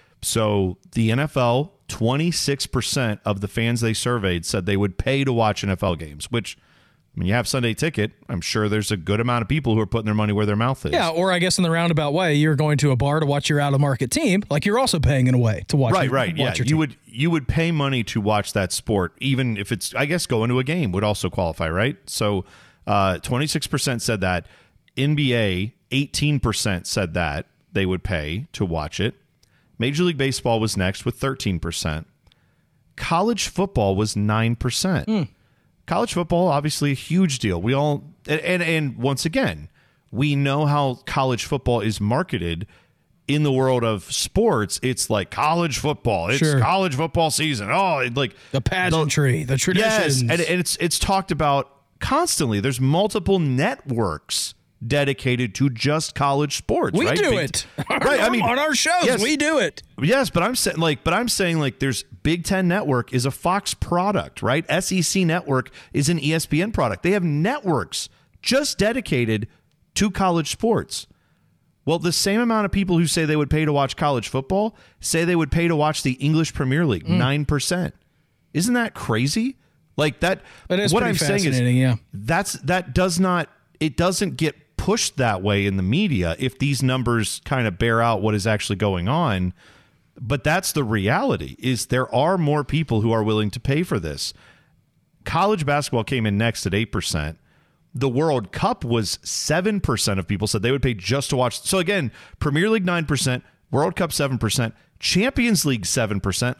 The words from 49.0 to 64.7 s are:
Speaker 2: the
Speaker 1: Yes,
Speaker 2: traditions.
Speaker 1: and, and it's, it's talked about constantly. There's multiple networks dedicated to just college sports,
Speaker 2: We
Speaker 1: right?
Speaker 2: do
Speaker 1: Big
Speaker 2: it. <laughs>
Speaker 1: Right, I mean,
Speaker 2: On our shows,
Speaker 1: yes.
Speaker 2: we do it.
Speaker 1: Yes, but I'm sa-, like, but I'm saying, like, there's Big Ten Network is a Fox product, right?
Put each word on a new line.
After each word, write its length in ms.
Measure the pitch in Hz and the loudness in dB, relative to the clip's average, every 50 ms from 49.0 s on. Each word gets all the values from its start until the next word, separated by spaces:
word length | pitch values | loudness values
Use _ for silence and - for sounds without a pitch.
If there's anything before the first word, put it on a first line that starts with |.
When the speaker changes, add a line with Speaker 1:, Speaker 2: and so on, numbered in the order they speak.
| 156 147 - 156 143 131 120 160 151 | 2 0 2 2 2 2 2 0 0
Speaker 2:
the 100 | 127 135 | -2 -2
Speaker 1:
Yes, 80 | 127 | 0
Speaker 2:
traditions. 580 | - - - 190 220 220 220 214 180 151 135 131 | 0 0 2 2 2 2 2 2 2 2 2 0
Speaker 1:
and, 100 | 123 117 | 2 2
and 100 | 165 170 165 139 175 180 | 2 0 2 0 0 0
it's, 160 | 170 - - | 0 -2 -2
it's 220 | - 170 165 - - | -2 -2 -2 -2 -2
talked 320 | - - 196 190 190 - | 0 0 0 0 0 -2
about 400 | 165 143 156 143 139 139 127 - _ _ _ _ _ _ | -2 0 2 2 2 2 0 -4 _ _ _ _ _ _
constantly. 600 | - - 262 311 359 339 - - 156 117 107 101 | -4 0 2 2 2 0 0 0 0 2 2 2
There's 200 | 98 135 127 120 | 0 0 0 0
multiple 580 | 131 135 151 175 208 208 - 214 165 196 196 185 | 2 2 4 2 2 2 0 -2 0 2 2 2
networks 1160 | 160 139 127 127 160 233 269 - - 143 117 117 110 90 78 73 - - - - - - - _ _ _ _ _ 113 | 2 0 2 2 0 0 -2 -4 -6 -4 -2 0 0 0 -2 -4 -6 -6 -4 -4 -4 -6 -10 _ _ _ _ _ -4
dedicated 680 | 113 143 147 143 135 135 - - 127 123 120 127 107 - | -2 0 2 2 0 -2 -2 0 0 0 0 -2 -4 0
to 140 | - 135 143 | 0 0 0
just 460 | 123 110 - 147 147 160 - - - | 0 0 0 0 0 0 -2 -4 -2
college 420 | - 147 139 139 143 147 143 - | -2 0 2 2 2 0 -2 -4
sports, 420 | - - - - 349 330 202 160 202 | -6 -4 -2 0 0 0 0 0 0
Speaker 2:
We 60 | 330 | 0
Speaker 1:
right? 100 | - - - | 2 2 2
Speaker 2:
do 100 | 403 294 | 2 2
Speaker 1:
Big 200 | 226 185 147 110 | 2 0 -2 -2
Speaker 2:
it. 160 | - - - - - - | -4 -6 -8 -8 -10 -10
<laughs> 120 | - - | -6 -4
Speaker 1:
Right, 280 | 262 285 - 262 285 233 | -2 0 2 2 2 2
I 120 | 208 240 | 2 2
mean, 100 | 247 226 | 2 0
Speaker 2:
On 180 | - 226 247 269 | 0 0 0 0
our 160 | 302 311 277 | 0 0 0
shows, 300 | - - 311 349 359 320 | 0 2 2 2 2 2
Speaker 1:
yes. 180 | 240 254 190 | 2 2 2
Speaker 2:
we 140 | 214 277 311 | 2 0 0
do 220 | 269 294 311 320 269 | 0 0 2 2 2
it. 240 | 196 151 - - - - - - | 0 0 -4 -8 -18 -20 -8 -2
Speaker 1:
Yes, 300 | 127 170 254 277 254 - | 2 2 4 2 2 2
but 120 | - 175 | 0 0
I'm 140 | 175 233 254 | 0 0 0
sa-, 160 | - - 190 156 156 | -2 -2 -2 0 0
like, 260 | 165 160 147 - - | 0 0 0 0 0
but 80 | 165 | 0
I'm 160 | 170 214 247 226 | 0 0 0 0
saying, 300 | - - 190 170 165 160 | 0 0 0 2 2 0
like, 220 | 147 131 - - | 0 -2 -2 -2
there's 220 | 139 139 123 - - - - - | -2 -2 -2 -4 -6 -10 -18 -4
Big 220 | - 147 170 175 165 | -2 -2 0 0 0
Ten 220 | - 196 190 185 | 0 0 2 2
Network 460 | 175 175 214 - 147 127 123 - - | 2 2 2 0 0 0 0 0 0
is 140 | 131 123 117 | -2 0 0
a 40 | 139 | 0
Fox 440 | - - - 170 185 202 - - - | -4 -2 -2 -2 0 0 -2 -4 -6
product, 640 | - - - 175 175 185 208 202 - 76 67 - - | -6 -4 -2 0 0 0 2 0 0 -2 -4 -8 -4
right? 240 | - 110 131 160 160 - | -2 0 0 0 0 0